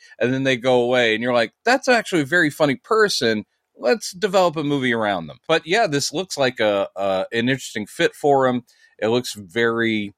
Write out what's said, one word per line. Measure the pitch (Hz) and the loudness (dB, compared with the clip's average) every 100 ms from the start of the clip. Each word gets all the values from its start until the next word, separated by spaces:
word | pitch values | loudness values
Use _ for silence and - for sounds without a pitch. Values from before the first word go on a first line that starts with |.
| - - | -18 -4
and | 120 | -2
then | 131 | 0
they | 135 127 | 0 0
go | 127 127 | 2 2
away, | 120 127 117 | 4 2 2
and | 110 | 2
you're | 123 | 0
like, | 120 113 _ 226 | 0 0 _ 0
"That's | 262 262 | 0 2
actually | 240 - 170 | 0 2 -2
a | 135 | 0
very | 175 156 | 2 0
funny | - 147 127 | 2 0 0
person. | - 220 202 - 117 107 - _ _ - | 0 2 2 2 0 -2 -4 _ _ -6
Let's | - 233 - | -2 -2 -4
develop | 180 202 190 175 160 | -6 -2 2 2 0
a | |
movie | 143 143 127 | -2 0 0
around | 117 107 95 78 | 0 0 -2 -6
them." | 67 - | -10 -2
But | 160 156 | -2 0
yeah, | 202 214 | 0 0
this | 143 - | -2 -4
looks | 151 - - | -6 -8 -2
like | 131 123 | -2 0
a, | 107 101 95 - | 0 0 -2 -4
a, | 98 95 95 | -2 -2 -2
an | 117 120 | -2 -2
interesting | 131 - 113 101 | -2 -6 -10 -8
fit | - 165 - | -2 -2 0
for | 147 139 131 | 2 2 2
him. | 123 - _ _ - | 0 -6 _ _ -4
It | 107 | -2
looks | 120 123 | 0 -2
very | 104 95 113 117 117 113 110 101 | -10 -8 0 0 2 0 -2 -6